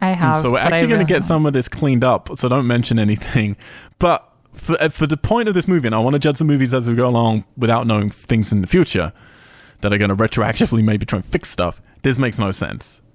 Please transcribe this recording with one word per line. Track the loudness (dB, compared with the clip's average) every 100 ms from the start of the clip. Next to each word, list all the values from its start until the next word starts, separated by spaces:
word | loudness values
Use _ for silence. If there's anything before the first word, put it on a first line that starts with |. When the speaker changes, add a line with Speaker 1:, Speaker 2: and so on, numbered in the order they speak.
Speaker 1:
I | -2
have, | 0 0 0
Speaker 2:
So | 0
we're | 0
Speaker 1:
but |
I | 0
Speaker 2:
actually | 2 2
gonna | 2
Speaker 1:
really | 2
Speaker 2:
get | 0
some | 0 0 2
of |
this | 0 -4
cleaned | -2 0 2 2
up, | 0 -2 -4
so | 0
don't | 0 2
mention | 0 0 0
anything. | 2 0 -2 -2 -2 -4 -12 -20 -14 -2
But | 0 0 -4 _ _
for, | -12 -4 0
uh, | 0
for | 0 -2
the | 0
point | 0 0 0
of | 0
this | 0
movie, | 0 0
and | 0
I |
wanna | 0 0
judge | 0 0
the | 0
movies | 2 2
as | 0 0
we | 0
go | 2
along | 2 2 0 -4 -4
without | 0 0 0
knowing | 0 -2
things | -6 -2 0 2
in | 0
the | 2
future | 2 2 0 -4 -8 -20 -20 -20 -20 -20 -6
that | -2
are | 0
gonna | 0 2
retroactively | 0 0 -2 0 0 2
maybe | 2 0 -2
try | -6
and | -4
fix | -6 -4
stuff, | -4 -4 -4 -18 _
this | -2 0
makes | 0 0
no | -4
sense. | -2 -6 -8 -14 -20 _